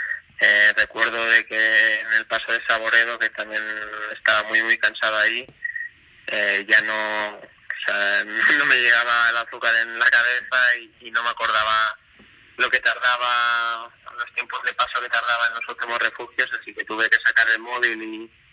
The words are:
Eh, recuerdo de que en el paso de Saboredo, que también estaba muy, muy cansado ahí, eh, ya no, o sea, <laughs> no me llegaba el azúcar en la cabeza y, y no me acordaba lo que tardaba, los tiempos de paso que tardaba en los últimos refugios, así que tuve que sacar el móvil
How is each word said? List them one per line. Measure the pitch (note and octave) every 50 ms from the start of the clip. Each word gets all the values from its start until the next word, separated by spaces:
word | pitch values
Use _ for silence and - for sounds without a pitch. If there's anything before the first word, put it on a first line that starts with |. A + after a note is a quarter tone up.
| - - - - - _ _ -
Eh, | - G2+ G#2 G#2 G#2 G#2 G#2 G#2
recuerdo | G#2+ - - A2+ A2+ A#2 A2+ A#2 A2+
de | A#2 A2+ A2+ G#2+
que | - A2 A2 A2 A2+ A2 G#2+ A2 A2+ A2 G#2+
en | A2 A2 A2+
el | A2+ A2+
paso | - A#2 A2+ - - A#2
de | A#2 -
Saboredo, | - A#2 A2 A2 A2+ A#2 A#2 A#2 A#2 A#2 A2+
que | A2+ A2+
también | - A2 G#2+ G#2+ G#2+ A2 A2 G#2+ G#2+ G#2+ G#2+ G#2+ G#2+ G#2+ G#2+ G#2+ G#2+
estaba | - - A2 A2 G#2+ G#2+ G#2+
muy, | A2 A2 A2+
muy | A2+ A2+ -
cansado | - G#2+ G#2+ - - A2 A2 G#2+
ahí, | G#2+ A2 A#2 A#2+ B2+ - - _ - - - - - - - _ _ _ - - - -
eh, | - G#2+ G#2 G2+ G2+ G2 G2+
ya | G#2 G#2+ G#2+
no, | G#2+ G#2+ A2 G#2+ G#2+ G#2+ G#2+ G#2+ G#2 G#2 G#2
o | - - - _ _ _ - - - -
sea, | G#2 G2+ G2+ G2+ G2+ G2+ G2+ G2
<laughs> | G#2+ G#2+ A2+ A2 - D#3 D3+
no | D3
me | D3 C3
llegaba | B2+ B2 A#2+ A#2 A#2 A#2+ A#2+ A#2+ A#2+ A#2 A#2
el | A#2
azúcar | A#2+ A#2 - - A#2+ A#2 A#2 A#2 A#2 A#2
en | A#2 A#2 A#2
la | A#2 A#2+
cabeza | B2 A#2+ A#2+ A#2+ B2 B2 A#2+ - C3 B2+ B2+ B2 A#2+ A#2+
y, | A#2 A2 _ _ B2 A#2
y |
no | A2+ A#2+ A#2
me | A#2+
acordaba | A#2 - A2+ A2+ A2 G#2+ G#2+ A2 A2 A2 A2 A2 G#2+ - _ _ _ - - _ _ _ _ _ _
lo | - B2 B2
que | B2+ C3
tardaba, | - A#2 A#2 A#2+ B2 B2+ B2 A#2+ B2 B2 B2 A#2+ A#2+ A#2+ A#2+ A#2 A#2 A#2 A#2 A2+ A#2 A#2 - _ _ - -
los | A2 A2+ - -
tiempos | - - - - - -
de | - -
paso | - B2 B2 - B2 A#2+
que | A#2+
tardaba | A#2+ A#2 A#2+ A#2+ A#2+ A#2 A#2+ A#2
en | A#2
los | A#2 A#2 -
últimos | A#2+ - A#2+ A#2 A#2 A#2
refugios, | A2+ A2+ - - A#2+ - - - B2+ - A#2 G#2+
así | - - G2+
que | - -
tuve | - A2 G#2+ A2+ A2+
que | A#2
sacar | A#2 - A#2 - A2+ A2+ A2+ A2+
el | A2
móvil | A2+ A#2 A#2+ B2 A#2+ A#2 A2+ A2 A2+ A2 A2 A2 A2+ A2+ _ _ _ _